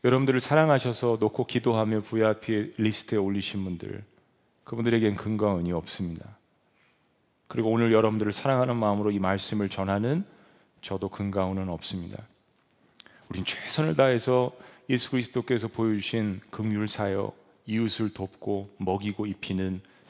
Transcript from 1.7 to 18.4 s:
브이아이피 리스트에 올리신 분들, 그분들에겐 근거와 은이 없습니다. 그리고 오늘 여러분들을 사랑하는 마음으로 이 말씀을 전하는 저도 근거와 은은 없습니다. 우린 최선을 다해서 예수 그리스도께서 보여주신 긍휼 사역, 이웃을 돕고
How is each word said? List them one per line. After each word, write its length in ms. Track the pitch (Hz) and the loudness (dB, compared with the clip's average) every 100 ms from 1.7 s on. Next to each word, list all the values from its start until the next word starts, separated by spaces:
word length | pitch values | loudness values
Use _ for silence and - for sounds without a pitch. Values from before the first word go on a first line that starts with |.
| 110 110 107 | 2 2 0
브이아이피 680 | 101 113 110 107 - 107 107 - | -2 2 2 2 0 -2 -2 0
리스트에 400 | 110 104 - 110 | 0 0 -2 0
올리신 480 | 98 101 - 101 95 | 0 -2 -4 -6 -6
분들, 400 | 85 98 101 104 _ _ _ _ _ | -8 -8 -12 -14 _ _ _ _ _
그분들에겐 520 | - 117 117 117 110 101 | -10 -2 2 4 4 0
근거와 420 | 107 107 104 92 | -4 0 0 0
은이 160 | 87 | 0
없습니다. 640 | 87 80 - 90 80 - 104 _ _ _ _ _ _ _ _ _ _ _ | -4 -6 -8 -8 -8 -14 -20 _ _ _ _ _ _ _ _ _ _ _
그리고 240 | 120 110 | 0 2
오늘 200 | 113 117 | 4 6
여러분들을 400 | 110 110 110 104 | 6 6 2 0
사랑하는 460 | 101 139 131 127 120 | 0 2 2 2 2
마음으로 340 | 107 101 104 | 2 2 0
이 80 | 101 | 0
말씀을 480 | 95 98 - 107 98 | 0 0 -2 -4 -2
전하는 560 | - 95 101 117 160 202 - - _ _ _ | -2 -2 0 0 -2 -4 -14 -20 _ _ _
저도 280 | - 98 98 | -8 -6 -6
근거와 420 | - 101 98 92 | -4 -4 0 0
은은 160 | 95 95 | -2 -4
없습니다. 560 | 82 - 95 85 101 110 _ _ _ _ _ _ _ - - - | -6 -6 -8 -10 -14 -18 _ _ _ _ _ _ _ -20 -20 -10
우린 160 | 92 | -8
최선을 520 | 90 - - - 156 151 | -6 -8 -4 0 0 4
다해서 600 | 135 120 131 127 123 - - - - | 4 4 2 2 2 -4 -20 -20 -2
예수 220 | 123 - | -2 0
그리스도께서 560 | 131 113 127 113 123 107 | -2 -2 -6 -2 -2 -2
보여주신 720 | - 113 107 - 117 107 95 - | -2 0 0 -2 -2 -2 -4 -10
긍휼 360 | - 110 104 107 | -6 -2 -2 -2
사역, 480 | - 104 98 104 - _ _ - | -2 -2 -2 -4 -10 _ _ -4
이웃을 480 | 110 117 104 110 | -2 0 0 -4
돕고 600 | - 95 - | -4 -12 -8